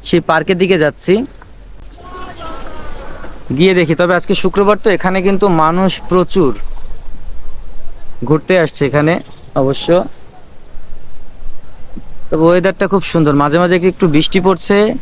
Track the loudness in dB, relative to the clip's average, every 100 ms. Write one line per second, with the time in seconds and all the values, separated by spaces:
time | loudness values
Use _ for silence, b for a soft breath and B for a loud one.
0 | 0 -2 2 0 0 0 2 2 0 -2
1 | 0 0 -2 -12 -20 -20 -20 -18 -18 -18
2 | -18 -14 -14 -12 -10 -8 -8 -6 -6 -8
3 | -8 -8 -10 -10 -6 2 2 4 2 2
4 | 2 0 0 0 2 2 2 2 2 2
5 | 0 0 2 2 2 4 2 2 0 -2
6 | 0 0 2 2 2 2 -2 -2 -2 -2
7 | -2 -2 -2 0 0 0 -2 0 0 0
8 | -2 -2 0 0 2 2 2 0 0 2
9 | 0 0 -4 -16 -6 0 0 0 2 2
10 | 2 -8 -14 -18 -16 -16 -8 -6 -4 -2
11 | -2 -2 -4 -2 -2 0 -2 -6 -6 -6
12 | -4 -2 0 4 4 4 2 0 0 0
13 | 0 2 4 4 2 2 2 2 0 2
14 | 2 4 2 2 2 0 2 2 2 -2